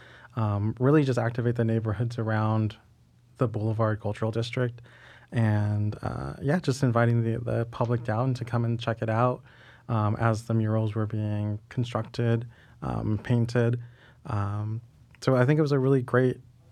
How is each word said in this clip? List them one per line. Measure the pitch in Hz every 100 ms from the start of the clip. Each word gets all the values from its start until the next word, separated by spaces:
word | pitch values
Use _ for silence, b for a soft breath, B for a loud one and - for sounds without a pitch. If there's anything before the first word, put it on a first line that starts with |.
| B B B -
um, | 110 101 107 -
really | 127 156
just | 135 123
activate | 113 117 120 117
the |
neighborhoods | 113 113 110 101 120 120
around | 110 110 107 110 107 - - _ _ _ _ -
the | 123
Boulevard | 107 107 110 110 107
Cultural | 104 104 110
District. | 113 117 - 123 120 B B B B B
And, | 123 110 107 104 104 104 -
uh, | - - 135 -
yeah, | 139 175
just | 143 131
inviting | 131 117 117 117
the, | 113 117
the | 117 117 117
public | - 117 120
down | 120 110 131
to | 123
come | 117 120
and | 117 117
check | 117 113
it | 113
out, | 110 123 127 B B B B -
um, | 113 104 110
as | 113 110
the | -
murals | 113 110 110 110
were | 110 107
being | 107 104 104 104 107 -
constructed, | - 120 113 113 - 120 117 120 B B B
um, | 139 117 110 107
painted. | - 120 117 127 117 120 B B B B -
Um, | 101 101 104 107 113 - _ - -
so | -
I | 131
think | 127 151
it |
was | 151
a | 139
really | 131 139
great | 123 123 127 127 - - -